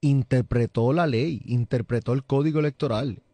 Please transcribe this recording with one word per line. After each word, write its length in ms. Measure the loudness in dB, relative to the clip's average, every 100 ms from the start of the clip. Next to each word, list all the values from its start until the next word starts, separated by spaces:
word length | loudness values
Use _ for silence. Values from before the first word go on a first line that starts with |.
interpretó 880 | 2 2 2 0 2 0 0 0 0
la 140 | 2 2
ley, 360 | 0 -2 -4 -4
interpretó 640 | -2 0 -2 -2 -4 0
el 120 | -2
Código 360 | 0 0 2 0
Electoral 640 | -2 -2 -4 -2 -4 -8 _